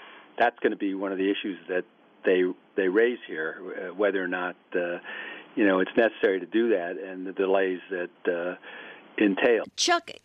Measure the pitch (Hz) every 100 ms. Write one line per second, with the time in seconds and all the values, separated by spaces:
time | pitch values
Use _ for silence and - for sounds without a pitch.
0 | - - - - 120 - 120 104 101 95
1 | 98 95 98 101 107 85 - 90 - _
2 | _ _ 98 92 92 - _ - 92 98
3 | 120 117 - 80 80 78 92 - 92 90
4 | 101 95 90 90 90 - _ 90 87 87
5 | - - - - - - 104 92 95 -
6 | 113 - 113 95 85 110 117 98 87 92
7 | 95 92 92 92 95 98 95 90 - 92
8 | 87 - - 87 87 90 - - - -
9 | - - 104 92 123 110 - - - 349
10 | - -